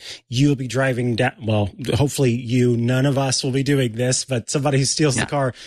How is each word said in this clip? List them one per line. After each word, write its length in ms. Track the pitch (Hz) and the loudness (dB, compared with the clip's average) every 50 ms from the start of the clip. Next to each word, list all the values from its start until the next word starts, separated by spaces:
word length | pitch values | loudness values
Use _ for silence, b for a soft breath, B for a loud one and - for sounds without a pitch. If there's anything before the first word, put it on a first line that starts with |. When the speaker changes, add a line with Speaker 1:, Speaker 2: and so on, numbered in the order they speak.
| B B B B B - | B B B B B -6
Speaker 1:
you'll 280 | 120 127 143 147 143 | 0 2 2 2 2
be 120 | 120 135 120 | 0 -2 -4
driving 480 | 110 131 135 135 123 123 123 123 117 | -2 -2 0 0 0 0 -2 -2 0
da-, 160 | 110 127 113 - - 110 | 0 0 -2 -2 -4 -4
well, 280 | 107 110 107 104 98 - - 135 - - | 0 0 0 0 -2 -4 -8 -4 -2 0
hopefully 360 | - 147 135 - - 139 123 | 2 2 0 2 2 2 2
you, 460 | 117 123 131 113 127 127 123 123 120 117 | 2 0 -2 0 2 2 4 4 2 2
none 300 | 117 120 127 131 135 147 | 2 2 2 2 2 2
of 100 | 131 135 | 2 0
us 260 | 139 131 127 - - | 0 0 -2 -2 -2
will 80 | 135 | -2
be 120 | 123 139 131 | 0 0 0
doing 300 | 139 143 135 127 117 107 | 2 2 2 0 0 -2
this, 300 | 117 139 127 127 - - | -2 0 0 0 -2 -2
but 280 | - 131 117 - - | -4 -4 -4 -4 -2
somebody 260 | - 147 135 151 139 135 | -4 -2 0 2 2 2
who 80 | 139 | 0
steals 320 | - - - 156 147 127 - | 0 0 2 2 2 2 0
Speaker 2:
Yeah. 80 | 151 | -2
Speaker 1:
the 40 | - | -2
car 240 | 147 143 135 127 - B B | -2 -2 -2 -2 -4 B B